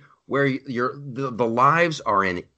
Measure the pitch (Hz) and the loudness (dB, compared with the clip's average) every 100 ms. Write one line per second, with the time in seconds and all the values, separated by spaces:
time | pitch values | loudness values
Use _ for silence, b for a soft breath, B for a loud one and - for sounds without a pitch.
0 | b b - 131 139 131 139 120 123 143 | b b -4 0 0 -2 -6 -4 -4 -6
1 | 143 117 135 110 117 117 139 160 170 156 | -10 -8 -6 -2 0 4 4 4 2 0
2 | 117 101 95 87 - | 0 2 2 -2 -8